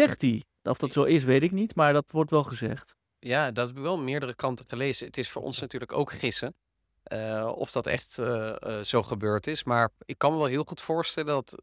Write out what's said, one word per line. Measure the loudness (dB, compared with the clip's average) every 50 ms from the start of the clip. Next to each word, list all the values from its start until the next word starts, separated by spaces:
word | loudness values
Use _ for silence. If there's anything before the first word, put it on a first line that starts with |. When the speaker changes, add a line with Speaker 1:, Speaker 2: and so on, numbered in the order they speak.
| 6
Speaker 1:
zegt | 6 6 2
hij. | 2 2 2 2 -4 _ _ _
Of | _ -2 -2 0
dat | -2 0
zo | 2 2
is, | 4 6 4 4 6
weet | 6 4 6
ik | 4 4
niet, | 2 0 -2 -2 2
maar | 4 4 6
dat | 6 4 2 0
wordt | 0 0 0 4
wel | 2 2 2
gezegd. | 0 -4 -6 -4 -4 -4 -6 -10 -18 _ _ _ _ _ _
Speaker 2:
Ja, | -4 0 0 2 2 0
dat | 0 -2 -2 -4
heb | -4
ik | -6
wel | -4 -4 -2 -2
meerdere | -2 -2 -2 -4 -4 -6 -6
kanten | -4 -4 -4 -4 -4 -8 -10
gelezen. | -6 -4 -2 -2 -2 -2 -6
Het | -6 -6
is | -6 -6 -6
voor | -6 -8
ons | -6 -6 -6 -6
natuurlijk | -8 -8 -8 -10 -8 -4
ook | -2 -2 -2 -2
gissen, | -4 -4 -2 -2 -2 -2 -4 -6 -10 _ _ _ _ _ _ _ _ _
eh, | _ -10 -8 -6 -4 -4 -4 -4 -4 -4 -4
of | -4 -6 -4
dat | -4 -4 -2
echt, | 0 -2 -2 -4 -10 -6 -4
eh, | -2 -2 0 -2 -2 -4 -6 -8 -8 -6 -6 -4
eh, | -4
zo | 2 2 2
gebeurd | 2 2 -2 -2 2 2 2 2 0
is. | -2 -6 -4 -2
Maar | 0 4 4 4 2 0 _ -12
ik | -14 -2 2
kan | 2 2
me | 4 4
wel | 2
heel | 0 0 -2 -2
goed | -4 -8 -10
voorstellen | -4 -2 -2 0 0 -2 -2 -2 -2 0 -2
dat | -2 -2 -6 -14 -18